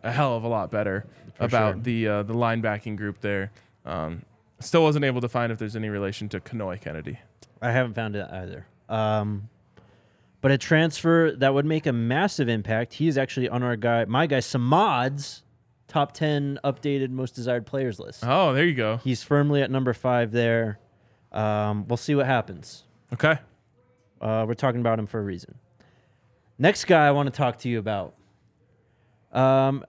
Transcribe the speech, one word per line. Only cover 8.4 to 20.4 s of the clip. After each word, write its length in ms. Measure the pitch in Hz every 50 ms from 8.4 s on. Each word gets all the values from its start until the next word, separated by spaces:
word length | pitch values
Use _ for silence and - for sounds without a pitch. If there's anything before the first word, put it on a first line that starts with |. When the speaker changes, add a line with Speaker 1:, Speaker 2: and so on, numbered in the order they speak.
| 92 92 95 - 92 - _ _ _ -
Speaker 2:
Um, 580 | 113 110 110 107 107 107 104 104 104 101 104 110 _ _ _ _ _ - - _ _ _ _ _ _ _ _ _ _ _
but 100 | - 135
a 60 | 139 131
transfer 760 | - - 165 156 165 165 147 - - 165 165 165 165 160 - 127
that 160 | 135 139 135
would 120 | 139 143
make 200 | 156 160 156 151
a 60 | 143 123
massive 540 | 120 113 117 127 151 196 208 - - 139 117
impact. 460 | 117 110 98 - 110 110 120 - -
He 140 | - 151 165
is 100 | 143 135
actually 320 | 131 127 - 135 123 -
on 120 | - 123 123
our 120 | 123 120
guy, 300 | 110 104 120 117 117 113
my 200 | 101 117 135 165
guy 140 | 147 143 131
Samad's 1040 | 117 - - 127 120 123 143 180 214 214 151 123 123 131 139 143 139 - - - - _ _ _ _ _ _ _ _ -
top 260 | - 151 143 143 -
ten 460 | - 156 151 151 143 143 143 139 135 -
updated 460 | 139 127 - - 147 143 139 135 127
most 260 | 127 131 131 120 -
desired 300 | - 117 123 123 123 107
players 340 | - - 135 135 123 104 -
list. 240 | - - - - -
Speaker 1:
Oh, 280 | 120 135 180 190 156 131
there 120 | 135 165
you 80 | 175 151
go. 220 | 127 110 107 110 117 -
Speaker 2:
He's 180 | 135 123 110 -
firmly 380 | - 147 143 143 147 147 143
at 80 | 135 110
number 220 | 131 135 131 123 117
five 380 | - - 127 123 123 117 107
there. 480 | 110 120